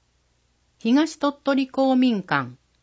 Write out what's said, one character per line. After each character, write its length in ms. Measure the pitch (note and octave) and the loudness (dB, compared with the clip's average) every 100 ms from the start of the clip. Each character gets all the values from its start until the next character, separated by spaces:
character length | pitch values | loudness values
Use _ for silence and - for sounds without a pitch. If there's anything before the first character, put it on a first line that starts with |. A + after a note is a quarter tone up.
| _ _ _ _ _ _ _ _ | _ _ _ _ _ _ _ _
東 400 | A3+ C4 D#4+ - | 0 2 0 -2
鳥 180 | C#4+ C#4 | -4 -4
取 320 | - C4+ C4 | -2 -2 -2
公 260 | - C4+ B3+ | 0 0 2
民 260 | B3+ G#3+ | 2 0
館。 300 | F3+ D3 B2 B2+ _ _ | -2 -4 -4 -12 _ _